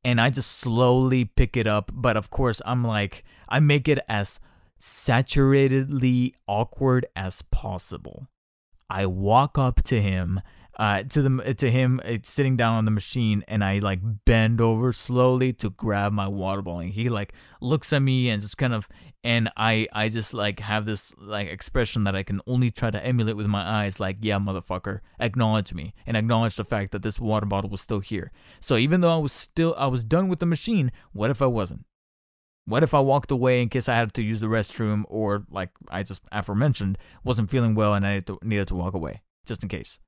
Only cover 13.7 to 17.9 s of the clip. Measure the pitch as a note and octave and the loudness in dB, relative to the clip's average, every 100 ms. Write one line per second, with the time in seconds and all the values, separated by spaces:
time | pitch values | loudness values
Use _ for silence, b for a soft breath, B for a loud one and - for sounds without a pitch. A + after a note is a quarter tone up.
13.7 | G2 G2+ F#2 G#2+ G#2 - A2+ A2 A#2 A2+ | 0 0 -2 -4 2 4 6 4 4 2
14.7 | A2+ B2+ A#2 - B2 B2+ B2+ C3 A2+ G#2 | 2 0 -2 -2 4 4 4 0 -2 -6
15.7 | - A2 G2+ G2+ G#2 G2 G2 F#2+ G2 F2 | -4 -2 0 0 0 -2 -4 -4 -4 -6
16.7 | E2+ F2 G2 A#2+ A2 G2+ B B B B2 | -8 -6 -4 -2 -2 -6 B B B -2
17.7 | A#2+ - | -2 0